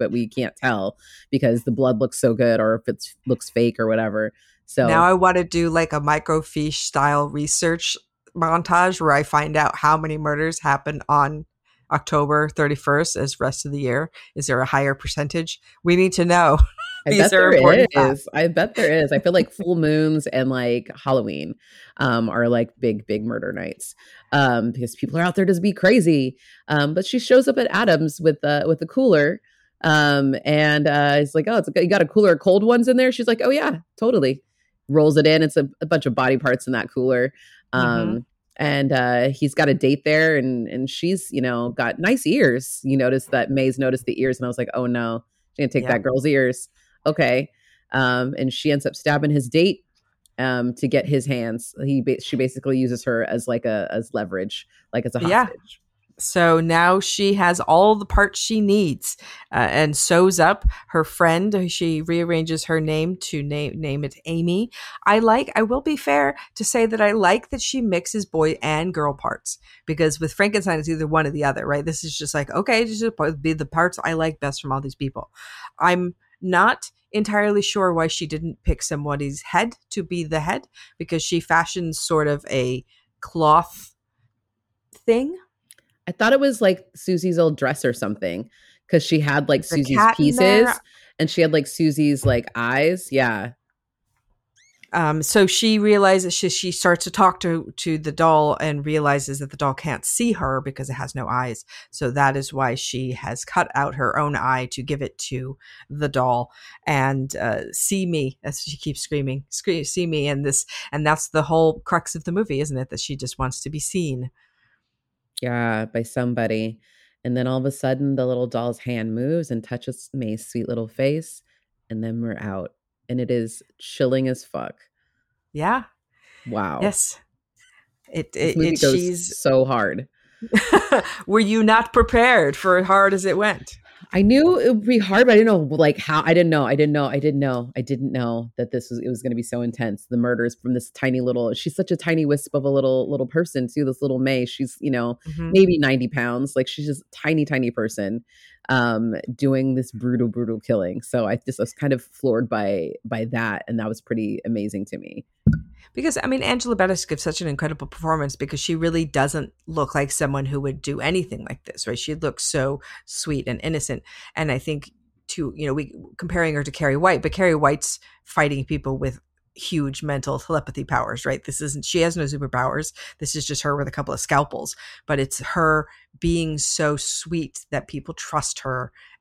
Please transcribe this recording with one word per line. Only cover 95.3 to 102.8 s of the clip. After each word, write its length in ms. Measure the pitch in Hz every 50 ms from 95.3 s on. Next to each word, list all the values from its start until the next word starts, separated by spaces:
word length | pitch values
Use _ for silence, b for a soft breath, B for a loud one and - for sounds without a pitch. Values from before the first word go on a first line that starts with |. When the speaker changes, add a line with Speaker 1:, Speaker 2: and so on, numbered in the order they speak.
| - 214 190
Speaker 2:
she 320 | 185 - - 226 220 220 214
realizes, 560 | 208 208 208 202 196 190 190 190 185 175 -
she, 160 | - 196 175
she 200 | - - - 180
starts 320 | - - - 180 175 165 -
to 60 | 185
talk 300 | - 214 196 180 - -
to, 320 | - 175 165 165 - - - -
to 180 | - 170 156 156
the 140 | 156 151
doll 440 | 151 165 165 165 156 151 151 151 - -
and 240 | 156 156 147 143 143
realizes 540 | 151 156 151 147 143 143 143 131 139 139 139
that 100 | 143 135
the 60 | -
doll 180 | - 151 139 131
can't 300 | - - 151 127 - -
see 280 | - - - 233 240
her 280 | 202 - 139 135 135 131
because 300 | - 139 135 - 135 139
it 20 |
has 220 | 123 131 147 - -
no 120 | 135 120
eyes. 380 | - 120 123 127 123 110 - - B B B B B
So 200 | B - 147 120
that 240 | 123 143 139 135 135
is 160 | 139 135 -
why 240 | 147 135 135 123 120
she 360 | -